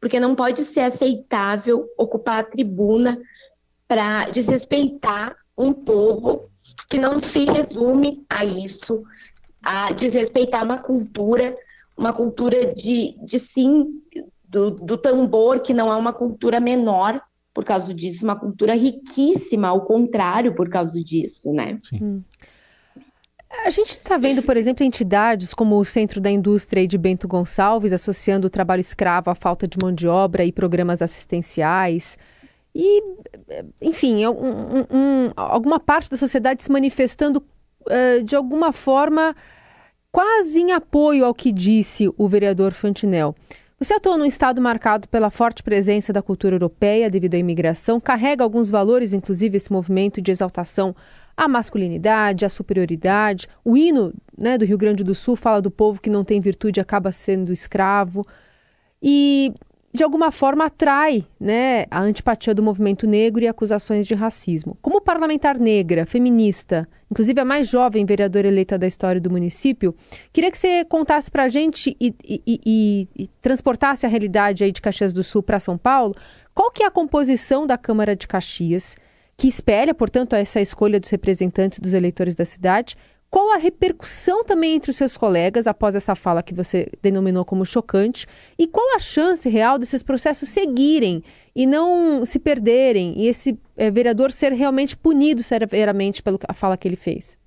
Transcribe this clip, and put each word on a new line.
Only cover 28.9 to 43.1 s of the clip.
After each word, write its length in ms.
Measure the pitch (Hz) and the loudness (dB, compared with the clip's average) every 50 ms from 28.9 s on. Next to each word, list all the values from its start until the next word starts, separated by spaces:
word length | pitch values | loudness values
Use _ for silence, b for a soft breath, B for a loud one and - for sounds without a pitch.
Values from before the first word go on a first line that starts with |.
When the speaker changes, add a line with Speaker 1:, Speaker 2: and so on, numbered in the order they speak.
| - - 196 180 175 180 175 - | -4 -2 0 0 0 0 0 -2
Speaker 3:
à 40 | 180 | -4
falta 340 | - - 185 175 - - 180 | -2 -2 -4 -2 -2 -4 -6
de 100 | - 180 | -4 -4
mão 120 | 185 185 180 | -2 -2 -2
de 160 | 160 170 170 | -2 0 0
obra 360 | 170 185 196 190 175 190 180 | 2 2 2 0 0 0 0
e 60 | 175 | 0
programas 500 | 175 - - 180 170 175 180 175 175 170 | 0 -2 -2 0 0 0 0 0 -2 -2
assistenciais. 1160 | 170 170 - - - _ - 175 165 - - - 160 151 170 185 190 180 170 165 - - - b b b b b b b b b b b _ | -4 -6 -6 -12 -12 _ -6 -6 -6 -6 -4 -2 0 0 2 0 0 0 -2 -4 -6 -8 -18 b b b b b b b b b b b _
E, 280 | - 330 381 415 415 440 403 370 415 - - - - - _ - - - 73 - _ | -2 2 4 4 4 2 -2 -12 -14 -18 -20 -20 -20 -18 _ -14 -14 -14 -14 -16 _
enfim, 420 | - 311 320 - - 262 233 208 208 | -4 -4 -2 0 0 2 2 2 2
é 60 | 226 | 0
um, 60 | 240 | -2
um, 520 | - - 262 233 214 220 - - 269 254 - | -2 -4 -6 -6 -6 -8 -4 -4 -4 -4 0
um, 400 | - 262 269 277 277 269 254 233 - | 0 2 2 2 2 2 0 -2 -2
alguma 420 | - - - - 233 226 277 311 330 | -6 -4 -2 -2 0 2 2 0 0
parte 320 | 320 - 294 320 320 - | 0 0 0 0 0 -4
da 60 | 277 | -6
sociedade 460 | 247 - 254 - 269 220 254 269 262 - | -4 -4 0 -2 0 0 0 -2 -2 -4
se 100 | - 277 | -2 0
manifestando, 720 | 277 269 277 - - 262 247 - - 302 294 277 294 - _ _ _ _ _ _ _ _ - | 0 0 0 0 0 -2 -2 0 -2 0 0 0 -2 -2 _ _ _ _ _ _ _ _ -2
eh, 320 | - 247 254 254 247 240 | 0 2 2 4 2 2
de 140 | 240 214 277 | 0 0 0
alguma 380 | 285 277 254 269 302 330 330 277 | -2 0 0 -2 0 0 0 0
forma 640 | - - 269 269 269 285 311 311 311 320 320 302 b b b b b b b b b b b b _ _ _ | -2 0 2 2 4 4 2 2 2 0 0 -2 b b b b b b b b b b b b _ _ _
quase 500 | _ - 359 415 453 440 392 320 302 330 | _ 0 2 4 4 2 2 2 2 2
em 120 | 339 359 370 | 2 4 2
apoio 520 | 339 339 _ - 294 294 302 294 277 254 | 0 -2 _ 2 4 4 4 4 4 2
ao 100 | 247 240 | 2 0
que 180 | - - 262 214 | 0 0 0 0
disse 600 | 190 180 196 220 220 202 - - - 214 190 - | 2 2 4 4 4 2 0 -2 0 0 0 0
o 100 | - 208 | 0 0
vereador 460 | 202 185 208 202 202 196 180 196 196 185 | 2 2 2 2 2 2 2 0 0 0
Fantinel. 640 | - - 208 202 - - 208 | -2 -4 -4 -2 0 -2 0